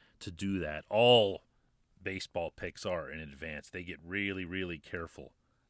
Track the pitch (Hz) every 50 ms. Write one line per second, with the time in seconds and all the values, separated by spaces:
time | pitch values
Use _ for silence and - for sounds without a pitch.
0 | - _ _ - - 101 85 80 98 98 98 92 80 76 76 78 - - 101 110
1 | 120 123 123 117 104 98 90 - _ _ _ _ _ _ _ _ _ _ _ -
2 | 92 98 95 95 - - - 87 82 80 - - 92 87 - - - 98 90 85
3 | 73 65 73 80 80 71 69 65 80 80 76 71 - - - 92 87 87 85 78
4 | 82 85 95 101 101 98 95 95 90 82 92 92 92 87 85 73 - - - 85
5 | 85 - - - - - _ _ _ _ _ _ _